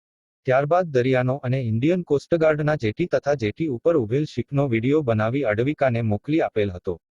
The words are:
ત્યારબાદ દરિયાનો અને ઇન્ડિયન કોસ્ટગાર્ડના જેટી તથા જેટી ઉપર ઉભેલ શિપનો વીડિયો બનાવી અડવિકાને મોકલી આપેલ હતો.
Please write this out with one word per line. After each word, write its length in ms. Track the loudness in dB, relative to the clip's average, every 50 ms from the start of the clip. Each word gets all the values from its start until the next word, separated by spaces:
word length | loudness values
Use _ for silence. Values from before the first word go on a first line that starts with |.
| _ _ _ _ _ _ _ _ -2
ત્યારબાદ 400 | 0 0 2 2 2 2 0 0
દરિયાનો 500 | 0 0 0 2 2 2 2 0 0 -2
અને 260 | -2 -2 -2 -2 -2
ઇન્ડિયન 400 | -2 -2 -2 0 2 0 0 0
કોસ્ટગાર્ડના 760 | 0 0 -2 -2 0 0 0 2 2 2 2 2 0 -2 -2
જેટી 300 | 0 -2 -4 -2 -2 -4
તથા 280 | 0 0 0 0 0 -2
જેટી 340 | 0 0 -4 -2 -2 -4 -4
ઉપર 300 | -4 -2 0 2 2 2
ઉભેલ 280 | 0 0 -2 -2 -2
શિપનો 420 | -4 -6 -8 -6 -4 -2 -2 0 0
વીડિયો 340 | 0 0 0 2 0 0
બનાવી 400 | 2 0 0 0 0 0 -2 -2
અડવિકાને 600 | 0 0 0 0 0 -2 0 0 0 0 2 0
મોકલી 400 | 0 0 -2 -2 -2 -2 -2 0
આપેલ 300 | 0 0 0 -2 -2 -2
હતો. 300 | -4 -6 -6 -8 -8 -8 _ _